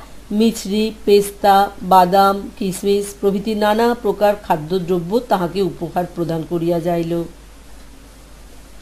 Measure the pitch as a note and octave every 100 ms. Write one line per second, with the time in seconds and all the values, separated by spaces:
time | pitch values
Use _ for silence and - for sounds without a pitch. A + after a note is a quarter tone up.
0 | - - - G#3 A3+ A3 F#3+ G#3+ A3 A3
1 | - G3+ G3+ - G3+ G3 G3+ - F#3 F#3
2 | F3+ G3 G3 G3+ G#3 - G3 F3 G3+ G3+
3 | G3+ - G3 G3 A3 G#3+ G#3 G#3+ A#3 A#3
4 | G3+ F#3+ G#3 G3+ - E3+ D3+ F#3 E3+ F#3
5 | E3+ A#3 A#3+ F#3+ E3+ F3+ F3+ - E3+ F3+
6 | F3 F3 D#3+ E3 D3+ F3 E3+ E3+ E3+ E3+
7 | E3 E3+ E3+ - - - - - - -
8 | - - - - - - - -